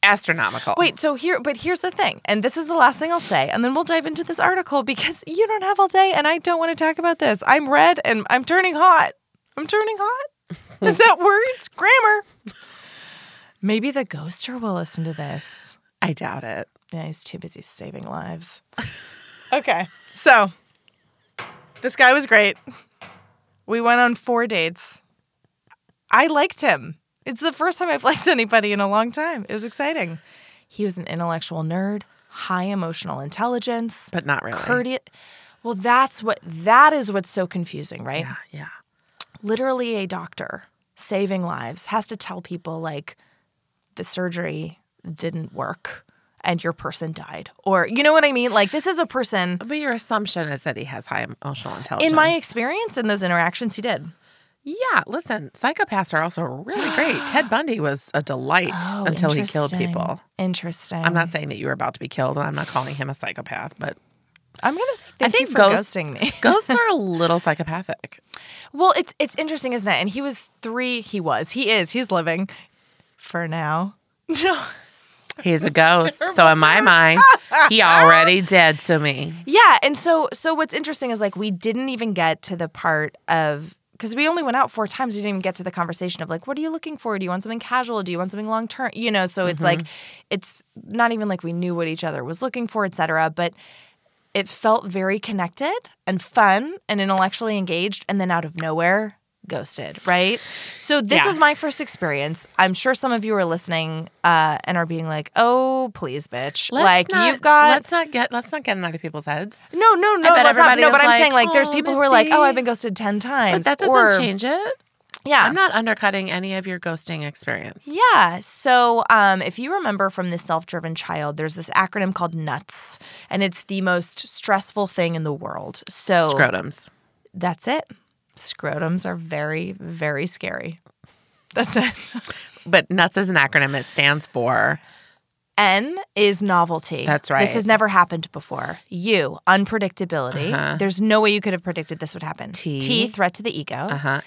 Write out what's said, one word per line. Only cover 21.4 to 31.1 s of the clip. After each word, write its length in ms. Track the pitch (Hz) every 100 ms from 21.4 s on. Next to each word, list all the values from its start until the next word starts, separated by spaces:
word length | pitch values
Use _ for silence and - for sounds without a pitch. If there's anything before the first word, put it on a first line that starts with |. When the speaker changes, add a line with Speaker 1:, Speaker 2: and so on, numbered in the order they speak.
| - - _ -
Speaker 2:
this 140 | 254 -
guy 180 | 254
was 120 | 277 277
great. 320 | 220 208 - - - _ _ - - _ _ _ _ -
We 120 | 226
went 220 | 233 240
on 140 | 247 233
four 320 | - 233 240
dates. 540 | 208 165 175 - - _ _ _ _ _ _ _ _ _ _ _
I 160 | 220 311
liked 340 | 302 349 -
him. 340 | 285 151 131 156 _ _ -
It's 140 | 240
the 120 | 320
first 240 | 269 330 339
time 120 | 359
I've 140 | 285
<laughs> 80 | 240
liked 160 | 302 -
anybody 440 | 285 226 226 208
in 80 | 202
a 60 | 196
long 220 | 208 233
time. 340 | 262 320 302 -
It 60 |
was 100 | 214
exciting. 540 | 226 - 285 320 180 165 _ - - _ _
He 160 | -
was 140 | 208 180
an 80 |
intellectual 560 | 165